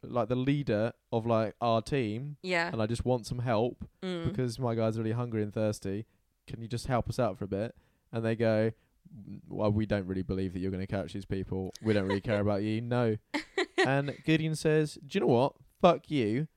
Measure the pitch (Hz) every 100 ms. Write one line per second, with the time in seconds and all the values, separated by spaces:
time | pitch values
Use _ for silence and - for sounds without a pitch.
0 | - 120 110 123 127 147 135 107 113 -
1 | _ 117 113 113 110 - 120 113 107 143
2 | 113 107 139 147 185 180 170 139 107 117
3 | - 123 110 123 123 110 120 - - _
4 | 185 180 165 208 127 117 127 113 110 110
5 | 110 113 120 110 104 107 107 107 98 98
6 | 113 _ _ _ - 110 113 120 - 123
7 | - 117 120 95 98 98 113 - _ _
8 | _ 117 113 113 113 110 110 110 _ _
9 | - - 98 101 - - 104 104 107 104
10 | 92 95 92 95 95 92 92 95 98 98
11 | 80 101 95 98 92 95 92 - 110 104
12 | 95 101 - 104 104 101 107 110 120 120
13 | 120 107 _ - - - - - 349 135
14 | 143 127 - 160 160 156 160 156 156 -
15 | 139 190 - 120 139 - - _ 180 160
16 | - 151 107 117 156